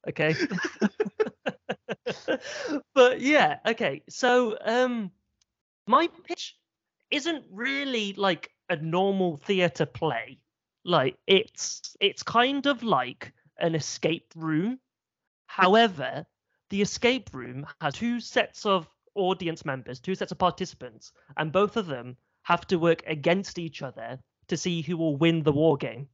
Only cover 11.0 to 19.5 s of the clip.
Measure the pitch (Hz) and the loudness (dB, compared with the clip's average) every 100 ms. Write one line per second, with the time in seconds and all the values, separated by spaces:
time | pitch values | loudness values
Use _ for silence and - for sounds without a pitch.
11 | 131 - - 190 - - - - - - | 2 -2 4 4 4 -10 -10 -10 -14 -2
12 | 202 - - 226 247 277 269 254 226 143 | -2 -2 0 2 2 2 0 0 0 0
13 | 127 - - _ _ - 170 165 - - | 0 -8 -18 _ _ -2 -2 0 -4 -2
14 | 165 170 _ 165 160 156 202 254 _ _ | -2 -2 _ -8 -2 0 0 -4 _ _
15 | _ _ _ _ _ - 185 214 233 165 | _ _ _ _ _ 2 4 6 4 0
16 | 127 131 165 _ _ _ _ 196 202 - | -8 -8 -12 _ _ _ _ -2 -2 0
17 | 240 262 196 131 120 127 143 - 156 131 | 0 0 -6 -12 -12 -12 -14 -6 -6 -4
18 | 233 240 - 247 214 - 214 190 156 _ | -4 -6 -2 -2 -2 -4 0 0 -2 _
19 | _ - 185 185 170 | _ -2 0 0 -4